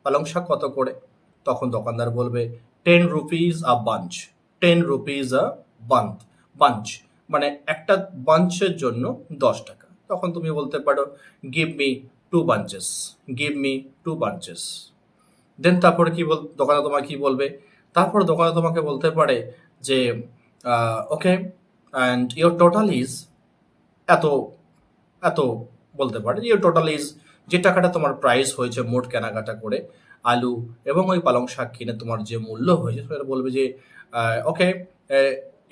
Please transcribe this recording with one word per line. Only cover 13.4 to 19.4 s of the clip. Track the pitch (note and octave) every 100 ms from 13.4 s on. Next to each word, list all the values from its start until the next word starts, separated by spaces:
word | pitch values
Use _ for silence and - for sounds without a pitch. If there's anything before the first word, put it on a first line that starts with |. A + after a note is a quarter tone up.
| D3 D3
me | C#3 C3+ C3+ _
two | E3+
bunches।" | D#3 G#2+ F#2 - E2+ - - - _ _ _ _ _ _ -
Then | E3+ F3+
তারপরে | F3+ F3 E3
কি | E3
বল-, | D#3 D#3 D3+ C#3
দোকানদার | C#3 D3
তোমাকে | D3 C#3+ C#3
কি | C#3
বলবে? | C#3 C3 C#3 C#3 - _ _
তারপর | E3+ F#3 G#3
দোকানদার | F3 E3 E3
তোমাকে | E3 E3 E3
বলতে | D3 C3+ D#3+
পারে | D#3+ C#3+ A#2+